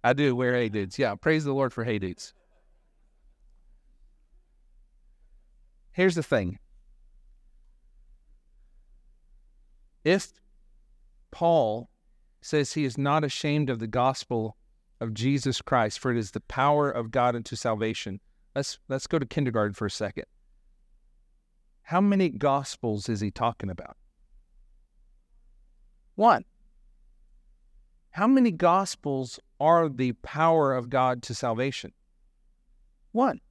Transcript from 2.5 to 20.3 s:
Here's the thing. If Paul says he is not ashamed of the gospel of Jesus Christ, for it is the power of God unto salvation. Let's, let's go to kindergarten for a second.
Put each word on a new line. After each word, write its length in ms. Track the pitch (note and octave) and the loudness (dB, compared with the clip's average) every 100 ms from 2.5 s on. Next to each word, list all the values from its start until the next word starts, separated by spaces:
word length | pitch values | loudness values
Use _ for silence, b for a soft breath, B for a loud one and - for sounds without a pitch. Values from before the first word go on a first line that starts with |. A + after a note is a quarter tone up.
| _ _ _ _ _ _ _ _ _ _ _ _ - _ _ - _ _ _ _ _ _ _ _ _ _ _ _ - _ _ _ _ _ | _ _ _ _ _ _ _ _ _ _ _ _ -20 _ _ -20 _ _ _ _ _ _ _ _ _ _ _ _ -20 _ _ _ _ _
Here's 240 | - F#3 E3+ | 2 2 2
the 80 | |
thing. 340 | D3+ B2 F2+ - _ - _ - - - - _ _ _ - _ _ _ - - _ - _ _ _ - _ - _ _ _ - _ _ _ _ _ _ | 0 0 0 -6 _ -20 _ -20 -20 -20 -20 _ _ _ -20 _ _ _ -20 -20 _ -20 _ _ _ -20 _ -20 _ _ _ -20 _ _ _ _ _ _
If 300 | D3+ F#3+ - _ _ _ _ _ _ _ _ _ _ | 0 0 0 _ _ _ _ _ _ _ _ _ _
Paul 580 | - E3+ E3 A2+ G#2+ - _ _ _ _ _ | -2 2 4 2 -2 -8 _ _ _ _ _
says 320 | - D3+ C#3 | -2 -2 0
he 120 | - | -2
is 140 | C#3 A#2 | -2 -2
not 240 | C#3 D#3 | 0 0
ashamed 480 | C#3 - D3+ D3 C#3 | 0 -4 -2 0 0
of 80 | A#2 | -2
the 80 | A2 | -4
gospel 720 | A#2+ B2+ C3 - A#2+ A2 - _ _ _ _ | 0 0 0 -4 -4 -4 -8 _ _ _ _
of 140 | A#2 | -8
Jesus 480 | G#2+ B2 C#3 C3+ B2 | -2 0 0 -2 -4
Christ, 380 | - C3 A2 - | 0 0 0 -2
for 100 | C3 | -2
it 80 | A#2 | -2
is 140 | G#2+ | -4
the 80 | A2 | -8
power 500 | _ - C#3 D3 C#3+ | _ 0 2 2 0
of 220 | A#2+ A2+ | -2 -4
God 240 | B2+ B2 A#2+ | 0 0 0
unto 180 | G#2+ | -8
salvation. 680 | A#2 A#2+ G#2+ A2 A2+ - F#2+ _ _ _ C3+ | -6 -4 -2 -2 -4 -8 -12 _ _ _ -6
Let's, 220 | C#3 - _ | -6 -8 _
let's 180 | C3+ - | -8 -2
go 120 | D#3+ | -4
to 80 | C3 | -2
kindergarten 460 | - C3+ A2+ G#2 | -2 -2 0 -2
for 140 | F#2+ G#2 | -2 -6
a 40 | |
second. 340 | - G#2 - - | -4 -8 -8 -14